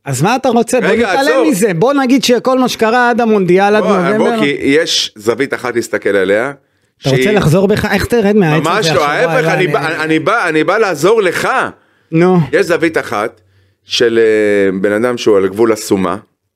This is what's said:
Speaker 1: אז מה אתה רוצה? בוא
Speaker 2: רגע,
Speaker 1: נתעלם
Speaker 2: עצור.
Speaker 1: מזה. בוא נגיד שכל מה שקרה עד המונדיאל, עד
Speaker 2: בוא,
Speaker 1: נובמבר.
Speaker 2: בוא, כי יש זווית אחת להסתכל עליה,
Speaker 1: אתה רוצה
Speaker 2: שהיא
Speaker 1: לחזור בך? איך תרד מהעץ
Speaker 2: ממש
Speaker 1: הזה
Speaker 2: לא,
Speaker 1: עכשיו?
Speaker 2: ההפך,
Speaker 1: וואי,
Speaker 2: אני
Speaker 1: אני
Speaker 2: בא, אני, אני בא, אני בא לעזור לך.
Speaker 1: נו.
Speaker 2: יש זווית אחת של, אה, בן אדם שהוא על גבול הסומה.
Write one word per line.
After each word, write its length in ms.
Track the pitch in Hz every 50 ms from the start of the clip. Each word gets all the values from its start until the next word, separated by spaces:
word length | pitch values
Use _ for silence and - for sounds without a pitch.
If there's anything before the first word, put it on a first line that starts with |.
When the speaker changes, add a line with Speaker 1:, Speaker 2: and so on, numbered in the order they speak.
| _
Speaker 1:
אז 180 | 139 135 120 143
מה 140 | 202 247
אתה 120 | 262 - 262
רוצה? 320 | 240 233 220 - 247 254
בוא 80 | 190 175
Speaker 2:
רגע, 240 | 220 226 247 202 180
Speaker 1:
נתעלם 160 | - 185 202
Speaker 2:
עצור. 220 | 254 - 320 311
Speaker 1:
מזה. 240 | 247 175 220 214 175
בוא 180 | 160 208 262 285
נגיד 320 | 277 269 247 269 262 -
שכל 340 | - 247 226 - 254 262 262
מה 100 | 262 233
שקרה 420 | - - 220 220 226 247 247 240
עד 100 | 240 226
המונדיאל, 560 | 240 226 214 208 185 165 175 190 196 202 214
עד 60 | 214 214
Speaker 2:
בוא, 140 | 214 202
Speaker 1:
נובמבר. 220 | 185 180 190 208 220 - - 233
Speaker 2:
בוא, 20 | 220
כי 160 | 214 143 - - -
יש 500 | 131 143 156 170 170 - - - - -
זווית 380 | 107 98 113 117 110 139 120 123
אחת 200 | 117 - 123 117
להסתכל 340 | 117 113 - - 101 - 107 98
עליה, 360 | 98 95 92 101 107 123 143 143 - _ _ _ _ _ _ _ _ -
Speaker 1:
אתה 80 | 143
רוצה 120 | 135 127 131
Speaker 2:
שהיא 140 | 202 214
Speaker 1:
לחזור 320 | 196 - 156 143 190 196 190
בך? 160 | 208 - - 202 196
איך 120 | 190 -
תרד 300 | - 240 240 202 202 208
מהעץ 260 | 214 185 156 151 160 151
Speaker 2:
ממש 220 | 165 180 214 -
Speaker 1:
הזה 80 | - 185
Speaker 2:
לא, 100 | 180 151
Speaker 1:
עכשיו? 260 | 143 151 180 - 165
Speaker 2:
ההפך, 160 | 160 156 156
Speaker 1:
וואי, 80 | 160 160
Speaker 2:
אני 100 | - 180
Speaker 1:
אני 80 | 165 143
Speaker 2:
בא, 140 | - 147
אני, 160 | 156 165 156 156
אני 140 | 160 160 156
בא, 300 | - 185 214 233 196 170
אני 160 | 156 156 156
בא 140 | 156 190 220
לעזור 440 | 220 196 170 139 147 190 233 226 202
לך. 260 | 175 151 - - 196 254 254 175 104 - - _ _ _ _ _ _ 160
Speaker 1:
נו. 260 | 160 170 185 185 175 151 120 135
Speaker 2:
יש 140 | 170 202
זווית 320 | 165 170 147 156 165 156 156
אחת 420 | 131 - 120 101 107 120 - _ _ _ _ _ _ _ _ _ _
של, 340 | - - - 123 117 113 113 113
אה, 560 | 110 110 110 107 104 104 101 98 98 92 98
בן 120 | 95 104 104
אדם 260 | 107 117 123 123 120
שהוא 180 | - 113 104
על 120 | 98 95 95
גבול 240 | 95 104 117 113 110
הסומה. 440 | 107 - - 107 95 92 87 90 104 107 _ _ _ _ _ _